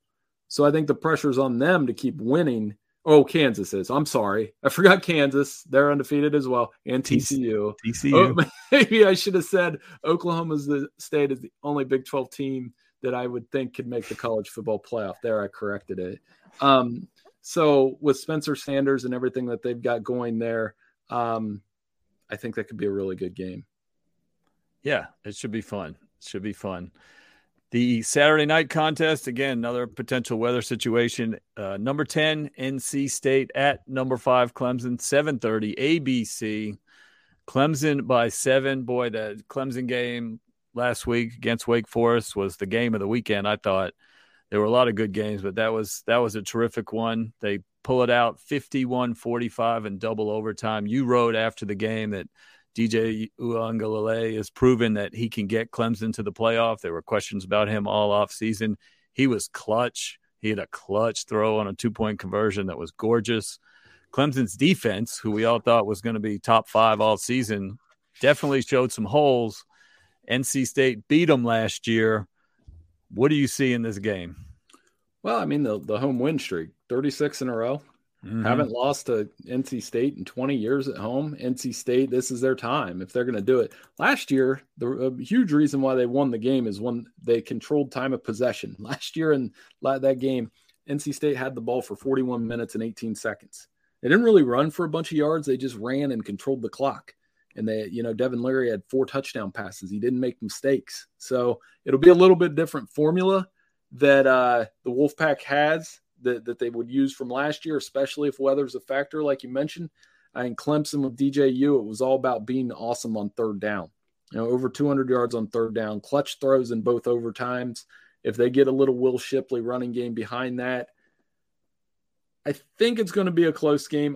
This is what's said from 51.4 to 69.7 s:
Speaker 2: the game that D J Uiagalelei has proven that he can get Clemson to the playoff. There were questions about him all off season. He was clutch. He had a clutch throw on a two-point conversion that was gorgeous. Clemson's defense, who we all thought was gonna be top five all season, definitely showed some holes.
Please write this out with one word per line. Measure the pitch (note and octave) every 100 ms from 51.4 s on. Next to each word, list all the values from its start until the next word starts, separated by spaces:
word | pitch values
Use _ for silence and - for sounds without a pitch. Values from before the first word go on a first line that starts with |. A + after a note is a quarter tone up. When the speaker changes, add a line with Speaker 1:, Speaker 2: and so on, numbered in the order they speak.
| A2+ - G#2
Speaker 2:
the | G2+
game | A2 A2 G#2+
that | G2+ D#2+ _ - _ _ -
D | A2+
J | A2+ A2 A2 A2 -
Uiagalelei | A#2+ A2+ A2+ A2+ A2 A2 A2 A2+ A2+ A2
has | G#2
proven | - B2+ A#2+ A#2
that | G#2 G2+
he | A2 A#2
can | A#2 G2
get | A2 A#2
Clemson | - A2+ G2+ A2+
to | A2
the | G#2
playoff. | G2 A2+ A#2 A#2 A2
There | F2+
were | E2
questions | - G#2+ - G2+ F#2
about | G#2 G#2
him | G#2+ G2+
all | G#2 G#2
off | G2+ G2+
season. | - A2+ G#2 A2 G2+ _ _ _
He | - C3+
was | A2 -
clutch. | - - A2 B2 - - - _ _
He | A2
had | G2+
a | E2
clutch | - - G2+ A#2 G#2+ -
throw | A2 A2 G#2+
on | G2+
a |
two-point | F2+ A#2+ G#2 G#2+ G#2
conversion | F#2+ G2+ G#2+ G2 F#2+
that | E2
was | E2
gorgeous. | - A2 A#2 A2 A2+ - - _ _ _ _ _
Clemson's | - D3 C3 A2 G2
defense, | D3 F#3+ A2+ G2 A#2 -
who | A2
we | G#2 A2+
all | A#2
thought | A#2+ A#2 G#2
was | G2
gonna | A2+ A2
be | G#2+ G#2
top | - A2+ -
five | A2 A2+ G#2+
all | A2 G#2
season, | - B2+ A2 G#2 G2 A2+ _ _ _ -
definitely | C3 D3 D3 C3+
showed | A2+ C3 B2+
some | - G2+
holes. | D3 D3 B2 A2+ - -